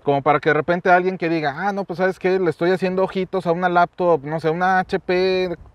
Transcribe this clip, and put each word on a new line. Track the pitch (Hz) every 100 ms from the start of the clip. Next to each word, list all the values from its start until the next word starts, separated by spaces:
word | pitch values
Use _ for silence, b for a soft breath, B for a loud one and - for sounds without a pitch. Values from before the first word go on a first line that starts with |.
como | - 143
para | 143 143
que | 160
de |
repente | 147 160 175 190
alguien | 180 185 185
que | 170
diga, | 165 151 139
"Ah, | 196
no, | 196
pues, | 190 175
¿sabes | 185 185
qué? | 185 190
Le | 175
estoy | - 170
haciendo | 185 185 185
ojitos | 190 190 185 190 175
a |
una | 170 180
laptop, | 175 175 - 180 156
no | 143 160
sé, | 156
una | 170 180 185
H | 180 160
P, | - 180 190 185 185 165 -